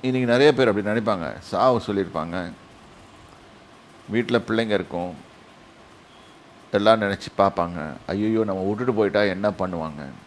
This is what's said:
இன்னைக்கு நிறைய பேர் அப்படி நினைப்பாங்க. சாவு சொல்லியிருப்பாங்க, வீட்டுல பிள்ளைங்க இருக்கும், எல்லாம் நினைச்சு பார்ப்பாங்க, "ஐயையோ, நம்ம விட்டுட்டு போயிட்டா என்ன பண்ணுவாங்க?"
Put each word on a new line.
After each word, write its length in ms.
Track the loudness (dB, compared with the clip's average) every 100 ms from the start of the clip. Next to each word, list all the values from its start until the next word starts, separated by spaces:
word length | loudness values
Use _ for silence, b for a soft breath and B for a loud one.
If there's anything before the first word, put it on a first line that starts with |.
இன்னைக்கு 300 | -2 0 2
நிறைய 220 | 6 6
பேர் 140 | 6 4
அப்படி 200 | 2 0
நினைப்பாங்க. 460 | -2 0 -2 -4 -10
சாவு 420 | -6 2 4 2 0
சொல்லியிருப்பாங்க, 640 | -2 -2 -4 -6 -6 -8 -12 -20 -20 -20 -20 -20 -20 -20 -20 -20 -20 -20 -20 -20 -20 -4
வீட்டுல 280 | -2 2 0 0
பிள்ளைங்க 220 | -2 0
இருக்கும், 440 | -2 -2 -6 -6 -10 -18 -20 -20 -20 -20 -20 -20 -20 -20 -20 -20 -20 -20 -20 -2
எல்லாம் 300 | 2 4 4
நினைச்சு 240 | 2 -4 -8 2
பார்ப்பாங்க, 540 | 2 2 -4 -4 -10 -10 -6
"ஐயையோ, 380 | -4 0 0
நம்ம 200 | -2 -2
விட்டுட்டு 300 | -2 -2 -2
போயிட்டா 280 | 2 2 2
என்ன 280 | 0 0 -2
பண்ணுவாங்க?" 560 | -2 -6 -4 -6 -8 -14 -16